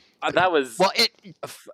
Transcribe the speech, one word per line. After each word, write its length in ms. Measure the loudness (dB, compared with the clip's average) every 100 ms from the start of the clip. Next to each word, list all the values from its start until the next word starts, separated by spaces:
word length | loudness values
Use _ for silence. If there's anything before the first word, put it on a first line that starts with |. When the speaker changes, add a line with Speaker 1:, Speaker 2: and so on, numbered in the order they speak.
| _ _
Speaker 1:
Uh, 100 | -2
that 200 | 0 2
was 240 | 2 -2 0
Speaker 2:
Well, 120 | 0 2
it 160 | -2 -4 -20 -18
Speaker 1:
f-, 240 | -18 -18 -20